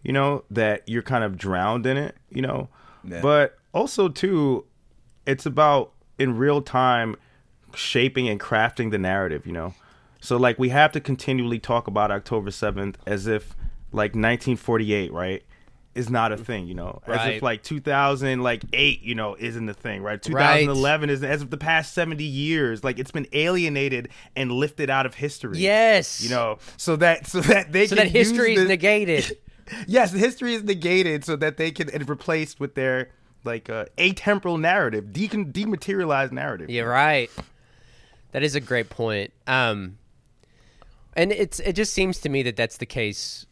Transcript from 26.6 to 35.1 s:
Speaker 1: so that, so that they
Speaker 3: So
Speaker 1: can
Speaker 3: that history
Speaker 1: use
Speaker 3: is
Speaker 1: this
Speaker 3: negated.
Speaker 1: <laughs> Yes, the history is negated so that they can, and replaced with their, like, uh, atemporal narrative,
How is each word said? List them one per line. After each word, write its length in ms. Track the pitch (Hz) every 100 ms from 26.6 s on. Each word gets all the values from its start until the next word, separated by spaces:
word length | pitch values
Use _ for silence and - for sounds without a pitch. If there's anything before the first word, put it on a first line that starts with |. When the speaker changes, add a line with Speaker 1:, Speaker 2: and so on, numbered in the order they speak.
| - -
Speaker 1:
so 200 | - 156
that, 300 | 170 165 -
so 140 | 185
that 320 | 147 202 160
they 140 | 180 208
Speaker 3:
So 100 | 196
Speaker 1:
can 80 | 196
Speaker 3:
that 40 |
history 400 | 220 220 233 226
Speaker 1:
use 80 | 214
Speaker 3:
is 40 |
Speaker 1:
this 40 | 185
Speaker 3:
negated. 680 | 185 190 214 190 151 - 214
Speaker 1:
<laughs> 40 | - - - 220 185
Yes, 240 | 240 202
the 80 | 185
history 360 | 233 254 247
is 100 | 233
negated 600 | 208 196 170 185 175 151
so 100 | 143 151
that 200 | 156 147
they 140 | 160
can, 180 | 147 151
and 180 | 151 139
replaced 540 | 147 - 160 151 -
with 140 | 143
their, 360 | - 131 127 127 _ _ _
like, 260 | 120 117 -
uh, 160 | 110 - -
atemporal 640 | 180 190 202 202 180 165
narrative, 440 | 165 190 135 107 104